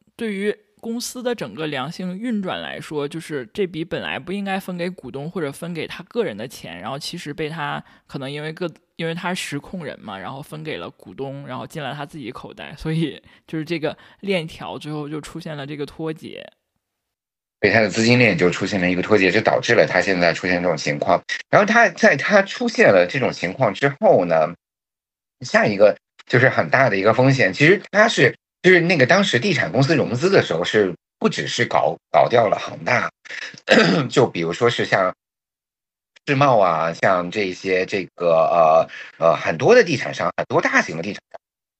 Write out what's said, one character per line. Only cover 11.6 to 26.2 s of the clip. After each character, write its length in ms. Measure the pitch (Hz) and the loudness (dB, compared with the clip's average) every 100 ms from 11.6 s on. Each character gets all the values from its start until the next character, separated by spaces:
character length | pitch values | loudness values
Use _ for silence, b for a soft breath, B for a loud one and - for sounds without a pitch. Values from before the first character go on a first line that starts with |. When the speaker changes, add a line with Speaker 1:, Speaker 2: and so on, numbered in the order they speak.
| 120 | -12
Speaker 1:
进 160 | 160 | -10
了 140 | 127 147 | -10 -10
他 100 | 143 | -12
自 120 | 156 | -12
己 140 | 117 | -12
口 220 | - - | -12 -16
袋， 220 | - 73 151 | -16 -16 -8
所 160 | 160 | -4
以 280 | 160 151 - b b _ | -2 -2 -6 b b _
就 100 | 160 | -8
是 80 | 156 | -6
这 140 | 165 | -4
个 180 | 147 - b b | -4 -6 b b
链 260 | 196 185 160 | -4 -4 -4
条 320 | - 85 117 | -10 -12 -10
最 140 | 151 | -8
后 180 | 151 147 | -8 -8
就 100 | 151 | -10
出 200 | - 165 | -10 -14
现 180 | 165 147 | -12 -12
了 80 | 139 | -10
这 100 | 147 | -10
个 80 | |
脱 300 | 139 - 160 | -10 -8 -8
节。 340 | 160 - 50 - _ _ _ _ _ _ _ _ _ _ _ | -8 -12 -16 -16 _ _ _ _ _ _ _ _ _ _ _
Speaker 2:
对， 120 | 101 | 2
他 100 | 110 | 4
的 80 | 104 | 2
资 140 | 110 | 2
金 160 | 113 123 | 2 4
链 180 | 113 85 | 4 4
就 140 | 90 | 2
出 160 | - 95 | 0 -2
现 120 | 101 | 0
了 80 | 90 | 0
一 60 | |
个 80 | 90 | -2
脱 160 | 90 107 | 2 4
节， 140 | 95 | 4
就 100 | 107 | 2
导 180 | 85 - | 2 0
致 140 | - | 2
了 140 | 107 80 | 4 4
他 120 | 92 | 2
现 220 | 87 90 | 0 2
在 100 | 85 | 0
出 140 | 80 90 | 0 -2
现 160 | 87 | 0
这 80 | 90 | 0
种 80 | 78 | -2
情 220 | 76 73 | -4 -4
况。 200 | 98 87 - B - | 0 0 -2 B 0
然 100 | 170 | 2
后 60 | 208 | 4
他， 240 | 233 208 | 4 2
在 260 | - 214 143 | 4 2 2
他 280 | - 202 | 2 2
出 260 | 196 - 240 | 2 -4 -4
现 240 | 233 160 | 4 6
了 140 | 95 90 | 6 4
这 80 | 135 | 0
种 160 | 101 | -2
情 180 | 73 85 | -4 -8
况 220 | - 113 | -2 -2
之 180 | 98 139 139 | 0 -2 2
后 260 | 214 123 87 | 4 4 4
呢， 280 | 80 80 87 _ _ _ _ _ _ _ _ | 2 0 -4 _ _ _ _ _ _ _ _
下 240 | 131 220 156 | -2 0 2
一 100 | 98 | 4
个 220 | 104 - _ _ | 4 4 _ _